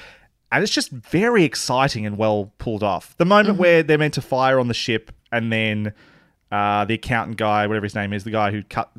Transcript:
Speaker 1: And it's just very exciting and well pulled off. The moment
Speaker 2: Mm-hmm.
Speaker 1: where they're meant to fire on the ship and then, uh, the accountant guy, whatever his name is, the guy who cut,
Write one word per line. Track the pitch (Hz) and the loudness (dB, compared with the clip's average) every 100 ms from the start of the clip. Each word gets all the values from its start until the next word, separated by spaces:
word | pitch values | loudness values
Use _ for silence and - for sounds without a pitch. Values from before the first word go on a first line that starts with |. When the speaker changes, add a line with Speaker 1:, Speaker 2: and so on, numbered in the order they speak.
| - - _ _ - | -20 -20 _ _ -4
Speaker 1:
And | 135 | -2
it's | 208 | 0
just | - - | -2 -4
very | 127 - 160 233 233 | -8 -4 0 2 4
exciting | 151 - - 127 139 110 107 | 2 0 -2 0 0 -2 -6
and | 104 | -2
well | 110 107 101 - | 0 0 -2 -8
pulled | - 107 | -6 -2
off. | 104 87 - - | -2 -2 -4 -2
The | 170 | 4
moment | 208 208 196 | 4 4 4
Speaker 2:
Mm-hmm. | |
Speaker 1:
where | 175 170 | 4 4
they're | 151 151 | 4 2
meant | 151 143 | 0 -2
to | |
fire | - 127 131 131 | -4 0 2 2
on | 120 | 0
the | |
ship | 113 - 110 - - _ | -2 -2 -4 -6 -20 _
and | 117 113 | -4 -2
then, | 113 110 107 104 - _ _ _ _ _ | -2 -2 -2 -6 -10 _ _ _ _ _
uh, | 104 101 104 101 | -2 0 0 0
the | |
accountant | 113 - 120 107 110 | -2 -2 -4 -4 -4
guy, | 107 104 104 | 0 0 0
whatever | 110 101 | -2 -4
his | 110 | -6
name | 101 | -6
is, | 101 | -6
the | 107 | -4
guy | 110 101 | -2 -2
who | 104 | -2
cut, | 98 - - | -6 -8 -8